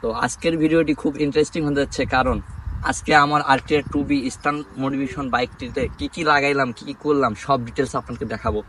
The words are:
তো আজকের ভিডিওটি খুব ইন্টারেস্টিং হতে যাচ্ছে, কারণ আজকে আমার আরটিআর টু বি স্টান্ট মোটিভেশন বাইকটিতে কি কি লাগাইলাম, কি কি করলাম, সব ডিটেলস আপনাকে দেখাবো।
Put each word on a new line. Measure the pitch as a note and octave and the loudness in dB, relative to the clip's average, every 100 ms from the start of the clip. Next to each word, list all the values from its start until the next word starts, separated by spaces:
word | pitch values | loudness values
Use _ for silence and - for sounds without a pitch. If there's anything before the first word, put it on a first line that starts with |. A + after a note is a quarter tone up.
তো | A#2 A2+ - | -4 -2 -4
আজকের | - E3 E3 | 0 -2 2
ভিডিওটি | D#3 E3 D#3 D3 | 4 4 2 0
খুব | - C#3+ D3 | -2 0 0
ইন্টারেস্টিং | D3+ D3 - D3+ | 2 0 0 0
হতে | C#3+ | 0
যাচ্ছে, | C#3 - C3 C3 | 0 -2 0 2
কারণ | B2+ A2+ - - - - - | 2 0 -4 -10 -8 -6 -4
আজকে | - - D#3 C#3+ | -4 4 6 6
আমার | D3 C#3+ | 2 4
আরটিআর | C3+ - D3+ C3 | 2 4 0 2
টু | C#3+ C#3 | -4 0
বি | C#3+ C3 - | 0 0 -2
স্টান্ট | D3 D3 C#3+ - | -2 -2 -6 -4
মোটিভেশন | C3+ C#3 C3+ - C3+ A#2+ | -2 -2 -4 -4 -2 0
বাইকটিতে | B2 - B2+ A#2 A#2+ - | -2 -4 -8 -4 -4 -4
কি | D3 | -8
কি | - D#3 | -2 2
লাগাইলাম, | C#3+ C#3 C#3 B2+ A2+ | 4 4 2 0 -4
কি | - | -10
কি | C3+ | -6
করলাম, | D3 C#3+ B2+ G#2+ - | 0 2 2 0 0
সব | C3+ A#2+ | 0 0
ডিটেলস | - C3 C3 | -2 -2 -2
আপনাকে | - A#2+ A#2+ | -6 -10 -8
দেখাবো। | A#2 A2+ A2 | -4 -2 -4